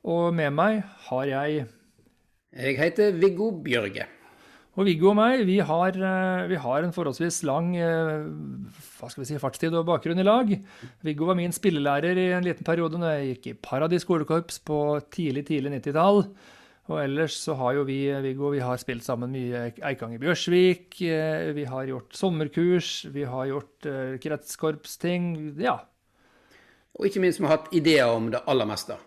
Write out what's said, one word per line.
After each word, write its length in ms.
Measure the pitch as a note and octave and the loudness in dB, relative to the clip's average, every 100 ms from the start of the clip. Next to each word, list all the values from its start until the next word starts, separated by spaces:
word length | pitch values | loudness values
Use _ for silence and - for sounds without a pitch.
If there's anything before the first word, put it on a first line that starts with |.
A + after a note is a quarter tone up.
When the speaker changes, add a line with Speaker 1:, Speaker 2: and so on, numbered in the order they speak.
| - | 0
Speaker 1:
og 280 | E3+ E3+ | 0 2
med 200 | E3+ D3 | 2 0
meg 300 | C#3+ F#3+ A3 G3 - - | 2 2 2 -4 -14 -6
har 160 | B2+ C#3 | -4 -2
jeg 400 | C3+ D3 D3+ A#2 _ _ _ _ _ _ _ _ - | -2 -2 -2 -4 _ _ _ _ _ _ _ _ -6
Speaker 2:
Jeg 220 | C3 C3+ | -2 2
heter 340 | E3 E3+ G#3 | 2 4 4
Viggo 400 | E3+ G3 F3+ A3 | 6 2 4 -2
Bjørge. 540 | F3+ C3+ A#2+ G2+ G2 - - - - - - _ - | -2 0 0 0 -6 -10 -12 -20 -20 -20 -20 _ 0
Speaker 1:
Og 80 | G3 | 2
Viggo 240 | D#3+ F#3 | 4 4
og 60 | G#3 | 6
meg, 280 | A3+ C4 F#3+ | 4 4 4
vi 120 | G3 | 2
har, 300 | D3+ D#3+ F#3 | 2 2 0
eh, 580 | F#3 F#3+ F#3 F#3 F3+ F3+ | 0 -2 0 0 -2 -2
vi 80 | F3 | -4
har 280 | B2+ C#3 | 0 0
en 100 | E3+ | 0
forholdsvis 500 | - D3+ B2+ E3+ - | -2 -4 -2 -2 -2
lang, 320 | D3+ C3+ E3+ F3+ | -2 0 0 0
eh, 480 | E3+ E3 D#3+ D3+ D#3 D3+ C#3+ B2+ - - - - | 0 0 0 -2 -6 -10 -10 -10 -12 -16 -20 -18
hva 100 | - | -14
skal 140 | - | -10
vi 20 | C3 | -8
si, 100 | D3 | -4
fartstid 380 | C3+ - E3 | -4 -2 0
og 120 | E3 E3 | 0 2
bakgrunn 320 | D#3+ D#3+ F3 | 0 2 2
i 40 | |
lag. 400 | F#3+ - G#3 G3+ - - - _ | 4 4 4 0 -4 -20 -20 _
Viggo 220 | D#3+ D3 E3 | -6 -2 0
var 100 | F3+ | 2
min 160 | F3 | 0
spillelærer 640 | E3+ G3+ D#3+ C#3+ C#3+ E3 F#3 | 0 0 2 2 2 2 2
i 160 | F#3 F3+ | 2 2
en 60 | |
liten 200 | F3+ E3 | 0 -2
periode 300 | - E3 E3 | 0 0 0
når 240 | E3 E3 D3+ | 0 0 0
jeg 240 | C#3 B2 | -2 -6
gikk 60 | A#2+ | -10
i 120 | A#2 | -14
Paradis 460 | - C3 D#3+ F3 - | -6 -2 2 0 2
skolekorps 540 | E3+ D3+ D#3+ E3 - | 0 2 0 0 -12
på 420 | - D3+ D3 D3 - | -4 0 2 0 -4
tidlig, 340 | - D#3+ C3+ C#3+ | -4 -2 -2 -2
tidlig 240 | D3+ C#3 | -2 -2
nittitallet. 600 | C#3 C#3+ D3 F#3 G#3 G3+ - - - - _ - | -4 -2 4 6 6 2 -8 -20 -20 -20 _ -6
Og 120 | D#3 | -4
ellers 320 | C#3 C#3 D#3 - | -2 0 -2 -2
så 220 | - C#3 | -6 -2
har 160 | B2 | 0
jo 100 | C#3 | 0
vi, 240 | C3+ C3+ C#3 | 0 0 0
eh, 120 | C#3 | 0
Viggo, 300 | C3+ C3 C#3+ | -4 -2 0
vi 80 | C#3+ | 0
har 180 | B2 B2+ | -2 -4
spilt 260 | - A#2+ | -6 -8
sammen 280 | - A#2+ B2 | -4 -4 -4
mye 420 | C3+ B2 A#2+ A#2+ A#2 | -4 -4 -4 -6 -6
Eikanger 380 | D3 C3 A2+ A#2 | -6 -6 -8 -4
Bjørsvik, 840 | D3 E3+ - F3 F#3 F3 - - | -2 0 2 6 6 4 -6 -6
eh, 500 | E3+ D#3+ D#3 D#3 D#3+ | -2 0 0 -2 -2
vi 140 | D3 C3+ | -4 -6
har 200 | C3 C3+ | -6 -6
gjort 280 | C3 - | -8 -10
sommerkurs, 1000 | - G3 D#3+ D3+ - F3 F3+ - - - | -2 0 0 -2 2 4 4 0 -8 -8
vi 120 | C#3 | -6
har 220 | C3 B2+ C3+ | -4 -4 -4
gjort, 380 | C#3 C#3+ _ D3+ | -4 -8 _ -8
eh, 320 | C3+ C3 C3 | -6 -6 -6
kretskorpsting, 1400 | D#3 D3 - - D#3+ D3+ - - E3+ F3+ F3 D#3+ D3+ C#3+ | -6 -8 -8 -4 -4 -4 -12 -6 -2 -2 -2 -4 -8 -4
ja. 200 | A#3 D#3+ - _ _ _ _ _ _ _ _ _ _ - | -2 -2 -8 _ _ _ _ _ _ _ _ _ _ -4
Speaker 2:
Og 80 | G3+ | -2
ikke 140 | G3 | 2
minst, 200 | F3+ D#3 | 2 2
vi 60 | D3 | 2
har 120 | D#3 | 2
hatt 160 | - | 2
ideer 320 | F3 D3+ D3+ A#2+ | 2 6 6 6
om 240 | A#2 A2+ | 2 0
det 100 | A#2+ - | -4 0
aller 180 | C3+ G#2+ | 0 0
meste. 320 | G#2 - G2+ | -4 -8 -12